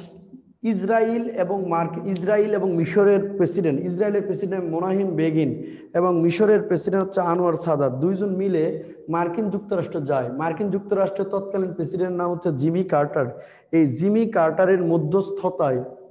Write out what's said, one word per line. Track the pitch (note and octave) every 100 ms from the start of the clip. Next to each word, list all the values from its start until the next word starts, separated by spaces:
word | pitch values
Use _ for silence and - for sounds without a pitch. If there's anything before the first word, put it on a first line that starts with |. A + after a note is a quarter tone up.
| - - - - - _
ইসরায়েল | A3+ G3+ F#3+ A3+ A3+ A#3 A#3
এবং | - F3 G3 F3+
মার্ক-, | E3 E3 E3 -
ইসরায়েল | F3+ F3+ G#3 G#3+
এবং | G#3 F#3+ E3+
মিশরের | E3 G#3 G3+ G3+ G3 G3+
প্রেসিডেন্ট, | E3+ - E3+ C#3
ইসরায়েলের | F3+ F3 G#3 G3+
প্রেসিডেন্ট | - F3 F#3+ F#3+ F3
মোনাহিম | D#3+ F#3 F#3+ G3 D#3
বেগিন | D#3+ D#3 C#3+ - - - -
এবং | E3+ F3+ F3
মিশরের | E3 E3 G#3+ G#3
প্রেসিডেন্ট | G#3 F3 F#3+ F#3+ F#3+
হচ্ছে | G3
আনোয়ার | F3 F3 F3+
সাদাত, | D#3+ E3+ D3 C#3
দুইজন | B2+ E3 F#3+ G3+ F#3
মিলে | F#3+ E3+ D#3+ D#3 - - -
মার্কিন | E3 F3 E3+ G#3
যুক্তরাষ্ট্র | F#3+ - F#3+ D#3+ F3
যায়। | C#3 C#3 B2
মার্কিন | C3 D#3+ D#3+ G#3
যুক্তরাষ্ট্রের | F#3+ G3 G3+ F#3+ G3 F#3+
তৎকালীন | G3 G3 G3 F#3
প্রেসিডেন্টের | E3 D3+ F3 F#3
নাম | F3 F3
হচ্ছে | F3 F3 C#3
জিমি | D3+ E3+
কার্টার। | F#3 D#3 C#3+ D#3 B2 - - - _
এই | E3 D3+
জিমি | A#2+ F#3 G#3+ A3+
কার্টারের | G3+ D#3+ D#3+ F#3 F#3+
মধ্যস্থতায়, | E3+ E3 D3+ F#3 F#3+ - F#3 F#3 D3+ B2+ B2+ - -